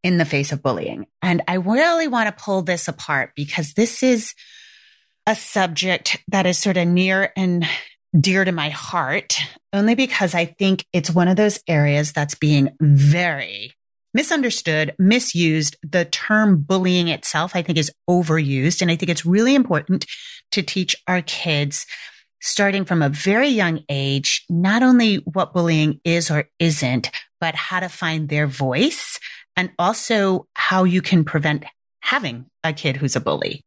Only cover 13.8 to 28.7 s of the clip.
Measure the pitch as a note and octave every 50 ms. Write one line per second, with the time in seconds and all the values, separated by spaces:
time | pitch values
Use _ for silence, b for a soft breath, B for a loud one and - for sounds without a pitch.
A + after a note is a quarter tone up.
13.8 | _ _ _ _ _ _ _ A#3 D4 - E4+ D4+ C4 A#3+ - - - E3 D#3 D3+
14.8 | D#3 - - - F#3 F#3+ A3 B3 B3 - - E3+ E3+ D#3+ D#3 D#3+ D3+ D3 - _
15.8 | - D3+ D#3 F3+ E3+ F3 - - - - G#3+ G#3+ A3 G#3 F#3+ D#3 C#3+ D3 F#3+ F#3+
16.8 | F#3 F#3 F3+ F3+ F3 E3+ D3+ - - - - D#3 D#3+ F3+ - F#3 E3 - E3 D#3+
17.8 | D3+ - - _ _ - F3+ F3+ F3 D#3+ D#3 D#3+ D#3 C#3 C#3 C3 C3 D#3+ F3+ -
18.8 | F#3 F3 D#3+ - - D3+ E3+ C#3+ - E3 F3+ G#3 A3+ B3+ C#4 C#4+ B3+ - F3 D3
19.8 | D3+ - F3+ - - B B B B B B B B _ - G#3 F#3+ - - G3
20.8 | F3+ - - - _ - F#3 F3+ - - - - - E3+ D3+ D3 D3 C#3+ C#3 -
21.8 | - B B B B B B B B B _ _ - - - - G3+ G3 G3 G3
22.8 | F#3+ - F3+ E3 D3 C#3 D3 D3 - F#3+ G3+ A3+ C4+ D4 B3+ G#3+ F#3+ E3+ D#3+ D3+
23.8 | D3+ - C#3+ C3+ C#3 C#3 C#3 C#3 C#3+ - - - - _ E3+ E3 F3+ F#3+ G#3 A#3
24.8 | C4 B3+ B3+ A#3+ A#3 A3 G3+ - - - D3+ F#3+ E3+ - - F#3 E3+ E3+ E3 D#3
25.8 | D#3 D3+ D3 - _ E3+ E3 E3+ D#3+ - D#3 D3+ - _ _ _ E3+ E3 D3+ -
26.8 | C#3+ B2 B2 B2 - - B B B B _ _ E3+ E3 D#3 - - - F#3 F3+
27.8 | F#3 F3+ - - F#3 E3 D#3+ D#3+ D#3 C#3+ D3+ D3 D3+ D3 C3 B2+ C#3+ C3